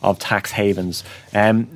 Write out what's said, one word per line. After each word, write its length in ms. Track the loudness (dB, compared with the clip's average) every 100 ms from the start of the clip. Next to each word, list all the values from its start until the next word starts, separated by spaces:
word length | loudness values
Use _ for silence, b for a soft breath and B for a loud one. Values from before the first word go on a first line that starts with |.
of 160 | 0 0
tax 320 | 0 -2 -2
havens. 540 | -2 0 0 -2 -6 -12 B B
Um, 340 | 2 4 4 0